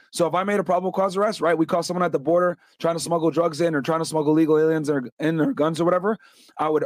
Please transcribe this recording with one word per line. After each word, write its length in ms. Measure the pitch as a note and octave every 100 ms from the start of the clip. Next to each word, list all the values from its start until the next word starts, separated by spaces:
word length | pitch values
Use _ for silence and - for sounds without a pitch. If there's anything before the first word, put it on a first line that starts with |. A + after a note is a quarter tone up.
| _
So 160 | - D#3+
if 60 |
I 100 | E3+
made 160 | G3 G3+
a 40 |
probable 280 | F3+ F3+ F#3
cause 240 | F#3 F#3+ F#3
arrest, 260 | G#3 G3
right, 160 | D#3 D#3+
we 80 | D#3+
caught 200 | F3+ E3+
someone 180 | F3+
at 80 | F3
the 80 | D#3
border 380 | C3+ F3 F3+ E3+ _ -
trying 160 | E3 E3
to 40 |
smuggle 320 | C#3+ E3+ D#3+
drugs 300 | D#3 E3+ D3
in 140 | E3+ D3
or 60 |
trying 180 | C3+ D#3+
to 60 | D#3+
smuggle 280 | D#3 D3
illegal 260 | D#3 D#3 D#3
aliens 300 | D#3+ D#3+ D3
or, 200 | C#3+ A#2+ -
in 200 | D#3 E3
or 140 | D3
guns 260 | F#3 D3+ D#3+
or 60 | E3+
whatever, 320 | F3+ G3 A3+ _ _ - -
I 100 | D#3
would 160 | D3+